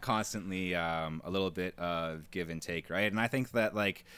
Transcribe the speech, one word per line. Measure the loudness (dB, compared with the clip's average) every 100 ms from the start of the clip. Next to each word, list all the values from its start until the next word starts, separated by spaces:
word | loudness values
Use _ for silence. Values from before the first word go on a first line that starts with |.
constantly, | 0 0 0 -4 -4 -2 0
um, | 2 2 0 -2 -4
a | -2
little | 2 2
bit | 0 -4 -2
of | -2 0 -2 -4 -6
give | -4 -4
and | -4
take, | -4 -4 -2
right? | 2 2
And | 4
I | 2
think | 2 0
that, | 2 2
like, | 4 2 0 -8